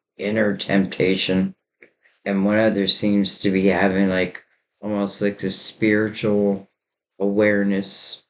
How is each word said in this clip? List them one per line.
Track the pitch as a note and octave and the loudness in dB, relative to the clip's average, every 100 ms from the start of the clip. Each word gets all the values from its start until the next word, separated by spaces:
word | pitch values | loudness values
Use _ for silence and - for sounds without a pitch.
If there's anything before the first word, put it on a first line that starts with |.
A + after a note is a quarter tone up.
| _ - | _ -10
inner | G2+ A2 G#2 G2 | -4 -2 -2 -2
temptation, | - G2+ F2+ - F#2 F#2+ - F#2+ F#2+ - _ _ - _ _ _ | 0 0 0 0 0 0 0 0 -2 -6 _ _ -20 _ _ _
and | - G2 | -4 0
one | G2+ G#2+ | 2 2
other | A2 G2 F#2+ | 2 2 0
seems | - G#2+ G2+ G2 - | 0 2 0 0 -2
to | G2+ | -2
be | F#2+ F#2+ | 2 2
having, | F2 G2 F#2 F#2+ | 2 0 2 0
like, | F#2 F2 - - _ _ _ | 0 -2 -6 -20 _ _ _
almost | G#2 G2+ G2 - | -6 -4 -2 -2
like | G2+ G2+ | -2 -4
this | F#2+ - | -2 2
spiritual | - - A2 G#2 G#2+ G#2 A2 G#2 G2+ G2 - _ _ _ _ - | 2 2 0 2 -2 -4 -2 0 0 -2 -8 _ _ _ _ -6
awareness. | G2+ G2+ G#2 G2+ G2+ G2 G2 - - - _ | -2 2 2 2 0 -2 -2 0 -2 -4 _